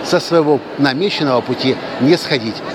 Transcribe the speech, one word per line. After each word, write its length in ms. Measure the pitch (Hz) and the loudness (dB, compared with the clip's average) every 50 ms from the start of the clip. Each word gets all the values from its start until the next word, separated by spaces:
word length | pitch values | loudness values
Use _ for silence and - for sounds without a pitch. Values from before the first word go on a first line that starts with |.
| - | -4
со 160 | - 175 175 | 0 0 0
своего 400 | - - 170 165 151 151 147 127 - - - - | 0 2 2 2 4 4 2 0 0 -6 -2 0
намеченного 600 | 139 139 247 160 190 202 - - 156 139 127 120 | 0 0 2 0 -2 -2 -2 -2 0 2 2 0
пути 360 | 113 123 127 - 127 131 123 - - - - - | 0 0 -4 -2 0 -2 -2 -2 -4 -8 -4 0
не 160 | 123 143 175 | 2 4 4
сходить 400 | 160 - - 156 127 110 110 101 - - - | 2 2 -2 -2 -2 -2 -4 -8 -8 -10 -10